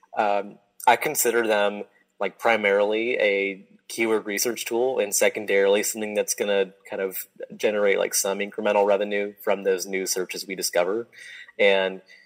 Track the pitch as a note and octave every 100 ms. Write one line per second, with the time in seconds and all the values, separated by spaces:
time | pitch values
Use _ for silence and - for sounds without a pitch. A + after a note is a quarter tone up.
0 | _ - G#2+ G2+ G2+ - _ - - A#2
1 | D3+ C#3+ A#2+ A#2 A2+ G#2 G#2 G#2 G2+ _
2 | _ - G2 - A#2 A2 G#2 G2+ G#2 A2
3 | A#2 B2 G#2 G2 G2 F#2+ G2+ - - -
4 | A2+ A2 G2 G2+ B2 A2+ - A#2 B2+ B2
5 | G#2 G2 G#2 A2 G2+ G2 G2 G2+ G2+ A2
6 | G#2+ G#2 G2+ - G#2 G2+ F#2+ - - G#2
7 | F#2+ F#2 - - - G#2+ A#2 G#2 G2+ F#2+
8 | F#2 - G2+ G2 G2+ - G#2+ G#2 G2+ G2
9 | G#2 G2+ G2+ G#2 - G2 G2 F#2+ G2 F#2+
10 | F#2 - F2+ F#2 - F#2 F2 - F2 G#2+
11 | A#2 - - - - - G2+ G2 F#2+ F#2+
12 | - -